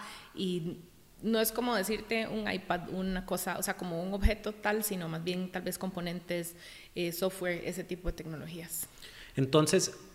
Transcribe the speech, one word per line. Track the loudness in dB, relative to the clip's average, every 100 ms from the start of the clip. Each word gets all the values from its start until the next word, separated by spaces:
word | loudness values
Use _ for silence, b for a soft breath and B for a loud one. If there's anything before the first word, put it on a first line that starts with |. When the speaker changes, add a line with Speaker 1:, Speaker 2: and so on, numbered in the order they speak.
| B B B -2
Speaker 1:
y | 0 2 -2 -6 -12 -20 -20 -4
no | 2 4
es | 4
como | 2 2
decirte | 2 2 0 0 0 0
un | -2 0
iPad, | -2 0 0 0
una | -2 0 -2 0
cosa, | 0 0 0
o |
sea, | -2 -2
como | -2 -2
un | -2
objeto | 4 4 4 -2
tal, | -2 2 2
sino | 2 -2 -2
más | -2
bien | -2 -2 -2
tal | -4
vez | -4 -4
componentes, | -4 -2 -2 -4 -2 -2 -4 B B B B
eh, | -2 -2
software, | 0 0 2 0 0 -2
ese | -4 -6
tipo | -4 -2
de | -4
tecnologías. | -6 -8 -8 -10 -8 -8 -8 B B B B 0
Speaker 2:
Entonces, | 6 8 8 6 4 -2 -12